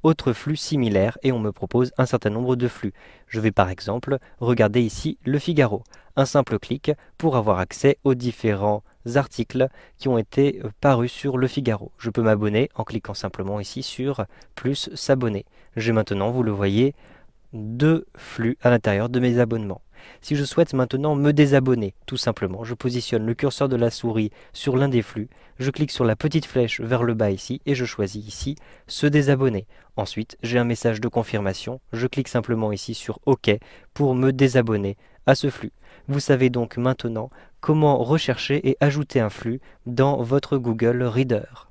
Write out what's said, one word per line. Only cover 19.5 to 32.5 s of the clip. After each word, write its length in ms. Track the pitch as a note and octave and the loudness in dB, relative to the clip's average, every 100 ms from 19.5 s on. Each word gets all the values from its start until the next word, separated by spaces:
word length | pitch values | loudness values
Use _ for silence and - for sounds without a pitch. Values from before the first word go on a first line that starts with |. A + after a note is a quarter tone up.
| A2+ G#2 F2+ - - - - | 0 -6 -10 -14 -20 -20 -20
Si 140 | - D3 | -4 -2
je 80 | |
souhaite 320 | C#3+ - E3 C3+ | -2 2 2 2
maintenant 400 | B2+ C3 D3+ C#3+ | 0 0 0 2
me 180 | C#3+ | 2
désabonner, 640 | D3 D3 C#3 C3 B2 G2+ - - | 6 6 6 4 0 0 -8 -10
tout 100 | B2+ | -4
simplement, 480 | - A2 F#2+ F#2 | -4 -2 -4 -6
je 120 | A2+ A#2+ | -10 -6
positionne 500 | B2+ B2 - A#2 A2 | -4 -4 -2 -2 0
le 80 | |
curseur 340 | A#2 C#3+ - C#3 | 0 -2 0 0
de 80 | B2+ | 2
la 140 | A#2 | 0
souris 400 | - A#2+ A2+ G#2+ - - | 0 -4 -2 -2 -4 -20
sur 240 | - - B2+ | -6 -2 2
l'un 100 | C#3 | 2
des 140 | B2 | 2
flux, 280 | G#2 - G#2+ - - - | 0 -8 -10 -14 -20 -6
je 140 | C3 | -6
clique 180 | C#3 D3+ | -2 -4
sur 160 | - C#3 | 0 0
la 100 | G#2+ | 2
petite 300 | D#3 D#3+ - | 0 -2 -2
flèche 340 | B2+ A#2 - | 0 0 -2
vers 220 | A2+ B2 | -2 0
le 140 | A#2 A2+ | 0 2
bas 160 | G#2+ | 0
ici 280 | F#2+ - C3+ - | 0 -4 -8 -2
et 80 | |
je 120 | C3+ B2 | -2 -2
choisis 380 | - G2+ G#2 G#2 | -4 -4 -4 -12
ici 280 | - - D3 - - _ | -8 -8 -8 -14 -20 _
se 220 | - D3 | -2 2
désabonner. 580 | D3 C#3 C#3 C3 G#2 G#2 - _ - | 2 4 2 2 0 -6 -20 _ -6
Ensuite, 400 | G2+ - A2+ - | -6 -6 -8 -8
j'ai 160 | A#2 B2 | -2 0
un 40 | |
message 380 | A#2+ A#2 A#2 G#2+ | 0 0 0 0
de 60 | A2+ | -2
confirmation, 720 | A#2+ A2+ A2 G2 F#2+ - C3 _ | -2 -2 -2 -2 -4 -8 -12 _
je 140 | A2+ B2 | -4 -4
clique 220 | - B2+ | -2 -2
simplement 440 | B2 A2 | -4 -2